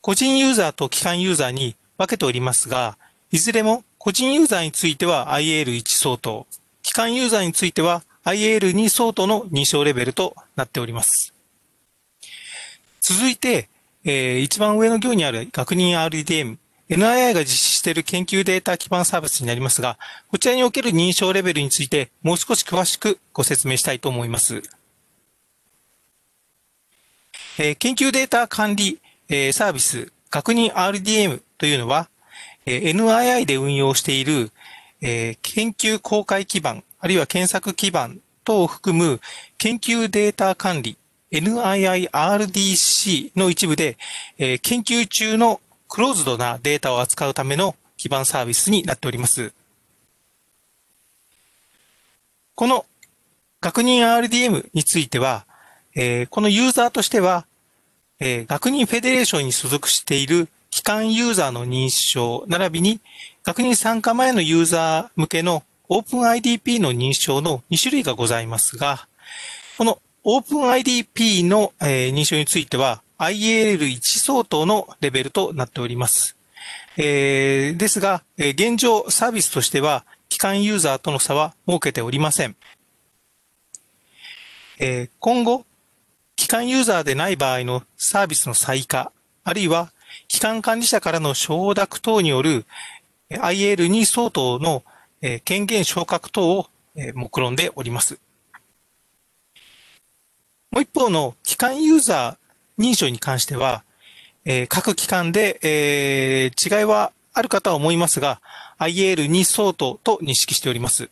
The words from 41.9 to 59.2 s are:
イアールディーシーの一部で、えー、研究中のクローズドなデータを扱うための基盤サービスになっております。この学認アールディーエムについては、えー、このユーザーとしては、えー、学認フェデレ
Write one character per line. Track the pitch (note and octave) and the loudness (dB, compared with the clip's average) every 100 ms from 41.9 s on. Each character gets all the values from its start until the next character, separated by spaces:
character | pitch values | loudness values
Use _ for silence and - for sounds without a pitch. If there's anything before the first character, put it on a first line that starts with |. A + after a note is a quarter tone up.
| F#3 | 0
イ | F3+ | 0
ア | C#3+ D#3+ | 0 2
ー | G3+ | 2
ル | G#3 | 0
デ | F#3+ | 0
ィ | G3 | 0
ー | F#3 | 0
シ | - - G3+ E3 - | 2 0 0 -2 -2
ー | F#3 | 0
の | F#3 | 0
一 | E3 F3+ | 2 0
部 | D3+ | 0
で、 | D#3 A2+ - - - _ | 0 -4 -14 -14 -16 _
え | C3+ | -2
ー、 | B2+ | -2
研 | - A#3+ | -2 -2
究 | A3 A#3 A3 | 0 -2 0
中 | - A3 A3 | -2 0 2
の | A#3 G#3+ _ _ _ | 2 2 _ _ _
ク | - | -2
ロ | B3 | 0
ー | |
ズ | A3+ | 0
ド | C3+ A#2 | -2 -2
な | B2 A#2 | -2 -2
デ | C3 D3 | -2 -2
ー | |
タ | C#3 | 0
を | B2 | 0
扱 | B2 - C#3+ | 0 -2 -2
う | |
た | C3+ | -2
め | C3+ | -2
の | C#3 F#3+ - _ _ | 0 -2 -2 _ _
基 | C3 | -4
盤 | C3+ C3 | -2 -2
サ | C#3 | -2
ー | A#2+ | -2
ビ | |
ス | A#2+ - | -2 2
に | G3+ | 0
な | D3+ | 0
っ | C3 | -4
て | C3+ | -4
お | |
り | A2+ | -4
ま | B2 | -2
す。 | - A2 _ _ _ _ _ _ _ _ _ _ _ _ _ _ _ _ _ _ _ _ _ _ _ _ _ _ _ _ _ _ - | -2 -4 _ _ _ _ _ _ _ _ _ _ _ _ _ _ _ _ _ _ _ _ _ _ _ _ _ _ _ _ _ _ -2
こ | A#3 | 0
の | C4 - _ - _ _ _ _ _ | 0 -2 _ -20 _ _ _ _ _
学 | F3 G3 | -4 0
認 | A#3+ B3 A#3 | 2 4 4
ア | A#3 | 4
ー | |
ル | A#3 | 2
デ | A#3+ | 0
ィ | |
ー | B3 | 2
エ | |
ム | F3+ - | 0 -2
に | D#3+ | -2
つ | D3+ E3+ | 0 0
い | C#3 | 0
て | C3 | 0
は、 | C3 A#2 - - - _ _ | 0 -2 -8 -20 -20 _ _
え | - B2 A#2+ | -4 -2 -2
ー、 | B2 | -4
こ | - | 0
の | G#3 | 2
ユ | G3+ B3+ | 4 2
ー | |
ザ | B3 A#3+ | 4 2
ー | |
と | - | 0
し | G3+ | 0
て | A#3 | 2
は、 | F3+ F3 - _ _ _ _ _ _ _ | 2 0 -4 _ _ _ _ _ _ _
え | C3+ A#2+ | -4 -4
ー、 | A2+ | -4
学 | C#3+ B3 | -2 0
認 | C#4+ A#3 | 0 0
フ | A#3 | 0
ェ | |
デ | A#3+ | 2
レ | B3+ | 2